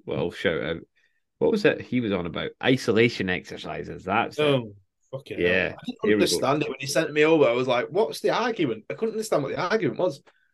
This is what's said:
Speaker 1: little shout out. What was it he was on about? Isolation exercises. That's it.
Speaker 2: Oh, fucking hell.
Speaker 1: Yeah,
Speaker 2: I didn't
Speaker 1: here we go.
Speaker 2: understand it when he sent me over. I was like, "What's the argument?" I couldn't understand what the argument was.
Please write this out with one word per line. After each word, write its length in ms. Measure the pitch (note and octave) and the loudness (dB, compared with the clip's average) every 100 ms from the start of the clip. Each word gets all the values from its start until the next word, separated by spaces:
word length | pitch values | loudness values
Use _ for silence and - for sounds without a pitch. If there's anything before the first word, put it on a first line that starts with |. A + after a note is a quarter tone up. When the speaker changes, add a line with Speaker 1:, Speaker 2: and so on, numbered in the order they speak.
| - | -8
Speaker 1:
little 240 | C#2+ E2+ | -4 -4
shout 320 | - F#2+ D#2+ | -2 -2 -2
out. 180 | D#2+ E2 - _ _ _ _ - | -4 -6 -10 _ _ _ _ 0
What 120 | D#2 | 2
was 140 | G#3 | 4
it 160 | G#3 - | 2 0
he 200 | G2+ B2 | -4 -2
was 120 | A2+ | -2
on 120 | F#2+ F2 | -2 -4
about? 240 | D#2+ D#2 - | -6 -8 -2
Isolation 680 | G#2+ C3 - G#2+ A#2+ - F#2+ | 2 2 2 4 4 2 -2
exercises. 760 | E2+ - F2 E2 D#2+ E2+ E2+ | -2 -6 -14 -10 -10 -10 -10
That's 340 | F2+ G#2+ - - | -2 -2 -2 0
it. 40 | |
Speaker 2:
Oh, 280 | D3+ C3+ A2 G2+ _ _ - | 2 2 -2 -14 _ _ -16
fucking 280 | C3+ - G2 | -16 -10 0
hell. 60 | F2 | 2
Speaker 1:
Yeah, 280 | F#2 E2+ - | 2 0 -4
Speaker 2:
I 80 | |
didn't 0 | - | -12
Speaker 1:
here 100 | - | -4
we 60 | G#2 | 2
go. 40 | |
Speaker 2:
understand 480 | G#2+ F3+ - B2 D3+ | 4 4 2 0 0
it 60 | D3 | -2
when 80 | C3+ | -6
he 60 | C3+ | -4
sent 260 | E3 D#3 | -2 0
me 120 | D3+ | 4
over. 200 | D3+ D#3+ B2 | 6 6 6
I 60 | |
was 140 | A#2+ B2+ | 4 0
like, 200 | B2 B2+ | 0 0
"What's 300 | E3 A3+ - | 0 -2 0
the 100 | G3 | 0
argument?" 540 | E3+ A#3+ A#3 C#3+ G#2+ - | 0 0 -2 -2 -4 -8
I 60 | |
couldn't 200 | - A3+ | -6 -4
understand 280 | A3 A3 E3 | -4 -2 -2
what 100 | C3 | -2
the 80 | - | -4
argument 380 | F3 A3 F3 - | -2 0 0 0
was. 240 | F#3 - _ _ _ | -2 -4 _ _ _